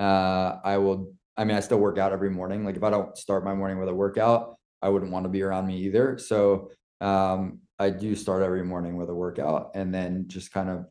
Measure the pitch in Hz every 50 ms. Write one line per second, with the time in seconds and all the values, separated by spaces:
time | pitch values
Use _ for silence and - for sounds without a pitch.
0 | 101 98 95 95 92 92 95 92 92 90 - - - 98 98 98 98 98 95 95
1 | 92 92 - - _ _ _ 110 110 107 107 104 101 - 120 104 104 101 - 98
2 | 95 98 95 92 98 98 95 90 92 92 98 107 107 98 95 90 104 107 104 101
3 | 95 - - - - - 98 95 90 98 98 98 98 98 95 92 95 92 90 95
4 | 98 98 98 113 110 117 117 113 - - - - _ _ _ _ 95 98 98 95
5 | 92 92 90 92 92 92 92 95 95 95 95 92 95 95 95 92 92 98 101 113
6 | 131 135 131 127 - - 113 107 104 101 98 - - - - _ _ _ _ -
7 | 98 101 98 95 95 92 95 95 98 92 - - - _ _ - 101 98 92 92
8 | 104 110 104 101 - 101 92 92 95 92 92 92 90 90 90 87 87 85 87 87
9 | 87 85 87 87 90 90 85 - 71 76 78 69 - - - 98 95 92 95 92
10 | 90 90 92 95 90 87 - 92 95 - - 98 95 92 92 87 90 -